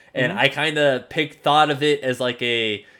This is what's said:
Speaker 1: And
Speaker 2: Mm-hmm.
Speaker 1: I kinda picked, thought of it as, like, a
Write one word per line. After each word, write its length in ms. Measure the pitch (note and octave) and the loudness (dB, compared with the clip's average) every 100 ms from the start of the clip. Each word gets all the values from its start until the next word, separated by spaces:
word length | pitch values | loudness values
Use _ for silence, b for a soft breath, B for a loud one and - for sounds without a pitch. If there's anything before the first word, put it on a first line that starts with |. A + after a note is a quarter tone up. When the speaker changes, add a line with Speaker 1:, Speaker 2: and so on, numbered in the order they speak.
| b | b
Speaker 1:
And 180 | - B2 | -4 -4
Speaker 2:
Mm-hmm. 80 | G2+ | 2
Speaker 1:
I 80 | C3+ | 0
kinda 560 | C#3 D#3 D3+ C#3+ B2 - | 2 -2 2 2 0 -4
picked, 340 | E3 D3 - | -6 -6 -4
thought 280 | D3+ D3+ D3+ | 0 2 2
of 100 | C#3 | 2
it 200 | D3 D3 | 0 0
as, 180 | C3 B2 | -2 -2
like, 180 | B2+ A#2+ | -4 -2
a 420 | A#2+ A#2 A2 G#2 b b | -2 -2 -2 -4 b b